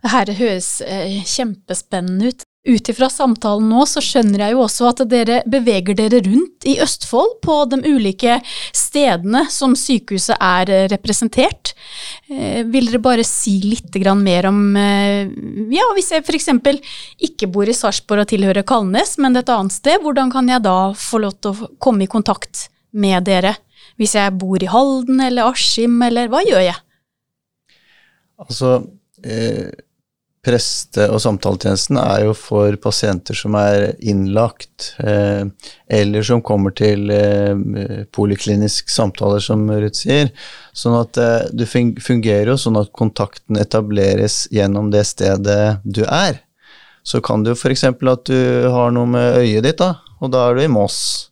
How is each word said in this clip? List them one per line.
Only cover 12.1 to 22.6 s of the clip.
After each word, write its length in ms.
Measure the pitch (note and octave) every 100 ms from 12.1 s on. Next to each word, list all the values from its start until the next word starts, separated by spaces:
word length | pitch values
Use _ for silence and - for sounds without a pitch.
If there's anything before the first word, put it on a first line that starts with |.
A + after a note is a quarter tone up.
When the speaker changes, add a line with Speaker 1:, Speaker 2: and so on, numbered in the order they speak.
| - _
Speaker 1:
Eh, 360 | C4+ B3 A#3
vil 240 | A#3 B3+ A#3+
dere 140 | A#3
bare 180 | A#3+ A#3
si 380 | A#3 - - G3
litt 320 | G3+ A#3 D#3+
grann 320 | F#3+ F#3+ G3
mer 240 | G3 F3+ F#3+
om, 280 | G3+ G3+ G3+
eh, 520 | G3+ G3+ G3+ G3+ G3 - - - G#3+
ja, 160 | D4 B4
hvis 160 | G4 -
jeg 140 | D#4+
for 80 | D4+
eksempel 480 | D#4 - B3+ C#4 C#4 - - - -
ikke 300 | D#4+ - G3
bor 160 | F#3+ G3+
i 80 | A#3+
Sarpsborg 480 | G#3+ G3 - G#3
og 40 | G#3
tilhører 320 | G#3+ G3 F#3+
Kalnes, 520 | G3 B3 F#3+ G3+ G#4 -
men 180 | C4+ B3+
et 100 | B3
annet 260 | A#3 F#3+
sted, 280 | - C#4 F4+
hvordan 320 | D4+ C#4 C4
kan 160 | B3+ B3
jeg 140 | B3+
da 300 | G#3 F#3 F#3+
få 280 | G3+ - A3+
lov 200 | G#3 F#3+
til 120 | G#3
å 180 | G3+ A#3 -
komme 240 | C4+ G#3+
i 80 | F#3+
kontakt 600 | A#3 - G3 - -